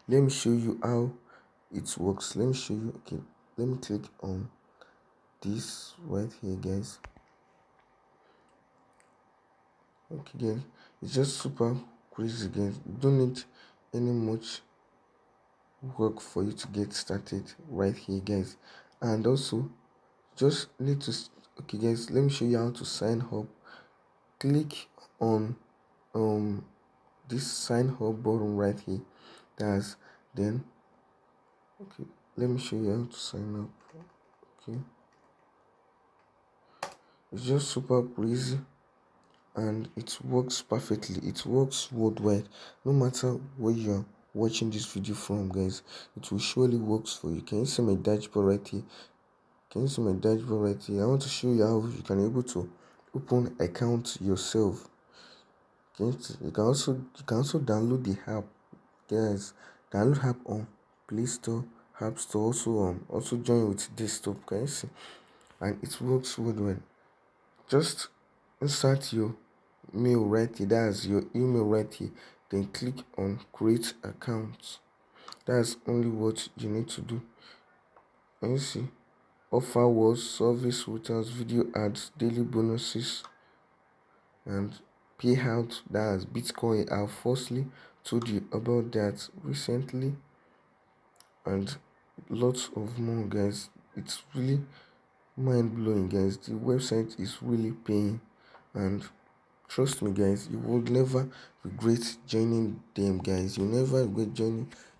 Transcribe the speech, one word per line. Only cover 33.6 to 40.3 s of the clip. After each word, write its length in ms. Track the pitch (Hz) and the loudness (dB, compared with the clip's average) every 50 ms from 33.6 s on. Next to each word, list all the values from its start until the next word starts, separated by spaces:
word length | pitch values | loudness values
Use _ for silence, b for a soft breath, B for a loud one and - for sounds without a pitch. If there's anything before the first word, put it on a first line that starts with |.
up. 420 | 104 - - _ _ - - 160 170 - _ _ _ _ _ _ - _ _ _ - - | -8 -10 -12 _ _ -20 -20 -20 -20 -20 _ _ _ _ _ _ -20 _ _ _ -14 -10
Okay, 100 | 113 127 139 - _ _ _ _ _ _ _ _ _ _ _ _ _ _ _ _ _ _ _ _ _ _ _ _ _ _ _ _ _ _ _ _ _ _ _ B B B B - - - _ _ _ _ _ - - | -10 -10 -10 -12 _ _ _ _ _ _ _ _ _ _ _ _ _ _ _ _ _ _ _ _ _ _ _ _ _ _ _ _ _ _ _ _ _ _ _ B B B B -12 -12 -16 _ _ _ _ _ -14 -12
it's 120 | 101 123 | -6 0
just 240 | 123 135 143 143 - | 2 2 2 2 2
super 340 | - - - - 127 123 120 | -2 -4 0 2 4 4 2
crazy 560 | 123 - - 107 113 120 127 131 131 131 139 - - _ _ _ _ _ _ _ _ _ _ _ _ _ _ _ _ - | 2 -2 -2 0 0 0 0 0 -2 -2 -4 -4 -8 _ _ _ _ _ _ _ _ _ _ _ _ _ _ _ _ -6
and 340 | - 110 110 107 113 113 - - | -4 -2 -2 -2 -4 -6 -8 -8
it 220 | 110 120 - - - - | -10 -8 -8 -10 -8 -4
works 380 | 127 | 0